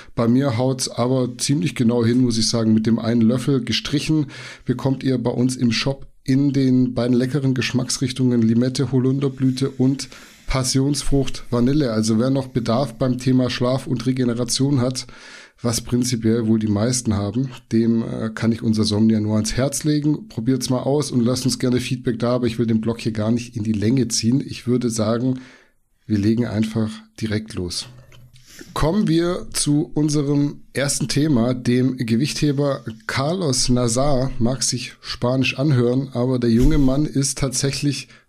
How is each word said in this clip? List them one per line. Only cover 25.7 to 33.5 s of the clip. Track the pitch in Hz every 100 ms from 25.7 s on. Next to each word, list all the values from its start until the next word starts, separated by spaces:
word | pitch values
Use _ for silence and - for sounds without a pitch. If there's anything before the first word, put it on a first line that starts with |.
| _ _ _ -
wir | 107
legen | 101 113 117
einfach | 107 110 113 110 - - -
direkt | 110 107 107
los. | - 87 - - - - - - - - - -
Kommen | - 147 196 175
wir | 160 175 180 -
zu | - - 147 -
unserem | - 151 147 139 143 143 - -
ersten | - 139 - 131
Thema, | 139 156 127 117
dem | 127 123 123 131 127
Gewichtheber | 117 113 143 - 151 139 143 135 - - -
Carlos | - 139 185 165